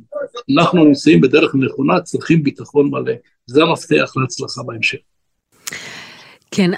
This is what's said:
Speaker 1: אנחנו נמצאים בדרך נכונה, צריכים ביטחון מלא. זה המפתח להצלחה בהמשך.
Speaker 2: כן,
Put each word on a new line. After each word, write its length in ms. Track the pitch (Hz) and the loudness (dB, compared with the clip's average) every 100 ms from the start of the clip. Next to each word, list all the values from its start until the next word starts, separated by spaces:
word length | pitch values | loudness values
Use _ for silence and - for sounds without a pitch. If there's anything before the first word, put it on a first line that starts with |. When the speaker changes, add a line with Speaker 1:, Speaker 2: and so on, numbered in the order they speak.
| - - - - - 139 | -10 -12 -10 -12 -2 0
Speaker 1:
אנחנו 280 | 165 175 151 | 2 4 4
נמצאים 360 | 139 147 170 | 4 4 6
בדרך 340 | 135 147 160 135 | 6 4 2 0
נכונה, 460 | 131 - 139 180 | -2 -2 0 0
צריכים 420 | 175 131 - 165 | -2 -6 0 2
ביטחון 460 | 139 - 117 147 143 | 2 -4 -6 -2 -2
מלא. 220 | 139 123 - _ _ - | -4 -6 -8 _ _ -2
זה 180 | 131 | 0
המפתח 500 | 165 156 - 131 139 135 | 2 0 -2 -2 -2 -4
להצלחה 480 | 127 - - - | -6 -6 -12 -12
בהמשך. 340 | 123 113 107 - _ _ _ _ _ _ - - - - - - - _ - | -12 -6 -6 -6 _ _ _ _ _ _ -16 -14 -16 -18 -20 -20 -20 _ -10
Speaker 2:
כן, 200 | - 180 | 0 0